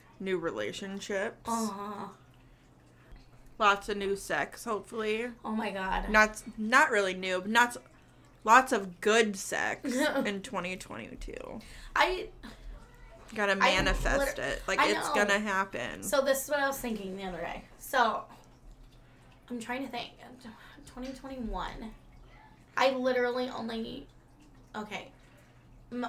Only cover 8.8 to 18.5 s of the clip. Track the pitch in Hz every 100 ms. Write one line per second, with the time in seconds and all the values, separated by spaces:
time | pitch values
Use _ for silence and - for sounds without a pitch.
8.8 | 190 175 208 226 220 190 - 71 98 -
9.8 | 277 247 302 277 233 202 - 190 175 185
10.8 | - - - - - - - 220 - -
11.8 | - - 339 370 - - - - - -
12.8 | - - - - - 214 202 196 190 185
13.8 | 185 190 - 139 269 - 131 - - 285
14.8 | 302 - - 294 - 254 214 190 202 -
15.8 | 117 80 - 277 269 269 - 294 277 269
16.8 | 247 208 190 190 190 170 170 185 - -
17.8 | - 262 226 - - - -